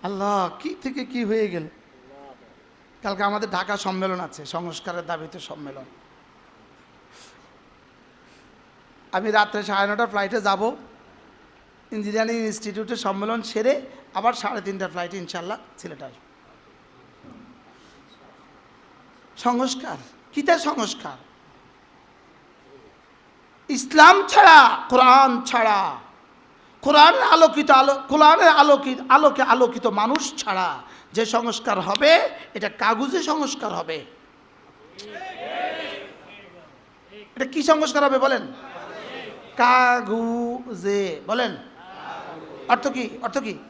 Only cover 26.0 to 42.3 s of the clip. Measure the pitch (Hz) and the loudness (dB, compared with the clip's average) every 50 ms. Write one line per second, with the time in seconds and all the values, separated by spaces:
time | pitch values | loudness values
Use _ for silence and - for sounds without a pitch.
26 | - - - _ _ _ _ _ _ _ _ _ _ _ _ _ - 262 294 294 | -16 -20 -20 _ _ _ _ _ _ _ _ _ _ _ _ _ -2 2 8 8
27 | 302 330 339 539 508 - - 330 330 320 - 285 285 - 277 262 269 269 277 277 | 8 8 8 4 4 4 6 6 6 4 4 0 2 4 4 4 6 4 0 -2
28 | - - 269 302 302 302 320 330 - 330 302 302 285 302 285 277 277 269 254 247 | -4 -4 2 6 6 6 6 8 6 6 6 6 6 6 4 2 2 -4 -8 -8
29 | - - 262 277 311 294 277 277 262 - 226 254 254 233 247 247 247 233 208 202 | 0 4 4 6 6 6 4 2 0 2 4 2 2 0 0 -2 -4 -2 -2 0
30 | 208 226 269 254 - - - - - - 196 185 185 170 147 127 - - - - | -2 -2 -2 -2 -4 -6 -10 -10 -8 -6 -4 -2 -2 -4 -6 -8 -14 -20 -20 -20
31 | - _ - 202 226 220 226 233 233 240 214 - - 254 208 190 185 180 196 - | -20 _ -4 -4 -4 -2 -2 -4 -2 -4 -6 -6 -4 -4 -4 -4 -4 -4 -2 2
32 | 294 294 330 359 - - - - - - - 214 190 202 - - - 208 226 214 | 4 4 4 4 4 0 -8 -10 -20 -14 -12 -8 -8 -8 -8 -4 -2 -2 -2 -2
33 | 262 269 320 359 311 302 302 311 294 269 269 - - 214 185 170 165 160 160 151 | -2 -4 -4 -4 -4 -2 -4 -4 -4 -6 -6 -8 -8 -8 -8 -8 -8 -8 -10 -10
34 | 131 - - - _ _ _ _ _ _ _ _ _ _ _ _ - - - - | -10 -16 -20 -20 _ _ _ _ _ _ _ _ _ _ _ _ -20 -20 -20 -20
35 | - 415 415 349 370 381 370 - - 302 330 349 370 370 330 320 311 262 - - | -20 -18 -16 -16 -16 -16 -16 -14 -14 -12 -10 -8 -8 -8 -8 -10 -12 -12 -12 -14
36 | - - - - - - - 208 - - 175 175 165 - _ _ _ _ _ _ | -16 -18 -20 -20 -20 -20 -20 -20 -20 -20 -20 -20 -20 -20 _ _ _ _ _ _
37 | _ _ 196 214 208 _ _ 240 262 262 262 320 285 285 311 302 302 294 - 294 | _ _ -20 -20 -20 _ _ -10 -10 -6 -6 -4 2 2 2 2 2 -2 0 0
38 | 285 277 269 262 254 269 269 233 - - - - - - - - - - - - | 0 2 2 2 0 0 0 -2 -6 -10 -16 -18 -20 -18 -18 -18 -18 -16 -16 -16
39 | - - - - - - - - - - - - - 240 247 254 254 247 247 247 | -16 -16 -16 -16 -16 -16 -18 -20 -20 -20 -4 0 2 4 4 4 4 4 2 0
40 | 226 196 208 226 233 233 233 240 240 233 240 254 254 254 226 180 170 202 202 202 | -2 -4 -6 -4 -4 -4 -4 -4 -6 -6 -8 -10 -12 -14 -14 -8 -6 -4 -4 -2
41 | 196 185 160 143 139 - 214 240 247 214 185 131 - - - - - - - - | -4 -4 -8 -10 -8 -6 -4 -4 -4 -4 -6 -10 -16 -20 -20 -20 -20 -20 -18 -18
42 | - - - - - - | -16 -16 -16 -16 -16 -16